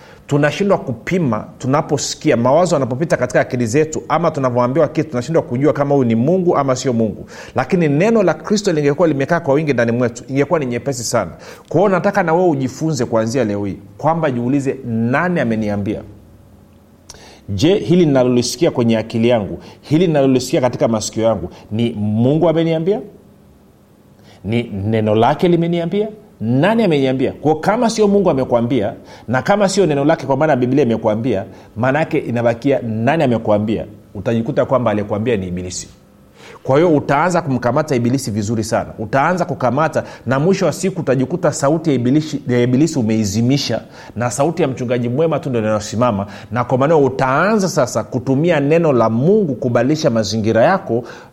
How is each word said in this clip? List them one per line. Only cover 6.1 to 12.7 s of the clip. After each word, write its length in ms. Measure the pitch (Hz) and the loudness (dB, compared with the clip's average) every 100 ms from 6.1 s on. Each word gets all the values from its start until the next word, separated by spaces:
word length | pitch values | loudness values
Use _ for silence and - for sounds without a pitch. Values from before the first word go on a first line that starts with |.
| 113 | 2
Mungu 420 | 135 185 175 - | 2 2 2 0
ama 180 | 135 127 | 0 -2
sio 180 | 139 | -2
Mungu. 320 | 117 110 87 - - - - | 0 -2 -4 -14 -18 -8 -6
Lakini 320 | 131 185 156 | -2 0 2
neno 360 | 143 208 226 | 2 2 2
la 100 | 180 | 2
Kristo 380 | 156 - 208 196 | -2 -2 -2 0
lingekuwa 340 | 156 143 143 170 | 0 0 2 2
limekaa 320 | 139 - 170 | 2 0 0
kwa 140 | - | 2
wingi 200 | 139 156 | 0 2
ndani 180 | 123 117 | 0 0
mwetu, 320 | 120 120 117 - | 0 -2 -4 -6
ingekuwa 320 | 131 139 170 | -2 0 0
ni 60 | 127 | -2
nyepesi 380 | 120 139 120 | -4 -4 -6
sana. 280 | 110 117 85 76 - - - | -2 -2 -2 -8 -18 -20 -4
Kwa 100 | 156 | 0
hiyo 100 | 208 | 2
nataka 340 | 185 196 202 | 2 0 0
na 100 | 170 | 0
wewe 160 | 165 185 | 2 2
ujifunze 560 | 139 131 | 0 -2